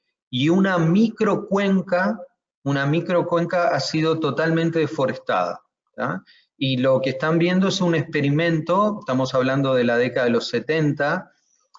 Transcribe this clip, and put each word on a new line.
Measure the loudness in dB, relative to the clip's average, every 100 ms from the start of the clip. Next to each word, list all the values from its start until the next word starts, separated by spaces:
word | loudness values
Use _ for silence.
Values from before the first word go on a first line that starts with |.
| _ _ _
y | -2 2
una | 2 2 2
microcuenca, | 2 4 2 2 0 0 -2 0 2 0 0 0 0 -4 -10 _ _ _
una | -4 -2 0
microcuenca | 0 0 0 0 0 0 0 0
ha | 0
sido | -2 -2 0 0
totalmente | -2 -2 0 0 0 0
deforestada, | -2 -2 -4 -4 -4 -2 -2 -6 -14 _ _ -8
¿tá? | -6 -8 -12 _ _ _
Y | -2 0
lo | 2 2
que | 0
están | -2 0 2
viendo | 2 2 2
es | 0
un | 0 0
experimento, | 0 -2 0 2 2 0 0 2 2 -2
estamos | -4 -2 0 0
hablando | 0 0 2 2
de |
la | 2 2
década | 0 0 0
de |
los | 0 -2
setenta, | -4 -2 0 0 0 -2 -2 -6 _ _ _ _